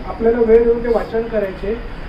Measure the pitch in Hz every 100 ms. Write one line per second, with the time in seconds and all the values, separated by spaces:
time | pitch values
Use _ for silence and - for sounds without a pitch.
0 | - - 226 240 220 226 233 233 240 214
1 | - 226 226 220 196 185 196 233 - -